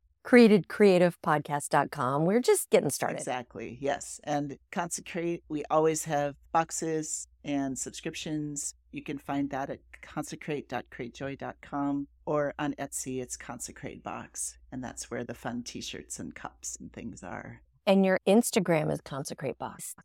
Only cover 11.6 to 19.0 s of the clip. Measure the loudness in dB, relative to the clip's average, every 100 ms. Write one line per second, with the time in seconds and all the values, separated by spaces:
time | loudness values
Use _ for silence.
11.6 | -8 -4 -2 -2 -4 _ -2 0 0 -2
12.6 | -6 -4 -8 -8 -6 -6 -8 -10 -12 -12
13.6 | -12 -12 -14 -12 -10 -10 -12 -10 -10 -12
14.6 | -14 -12 -10 -12 -10 -8 -8 -8 -8 -8
15.6 | -8 -10 -10 -12 -12 -12 -12 -12 -14 -12
16.6 | -12 -12 -14 -12 -12 -12 -12 -10 -12 -16
17.6 | _ _ 2 4 6 4 4 4 6 2
18.6 | 2 2 2 -4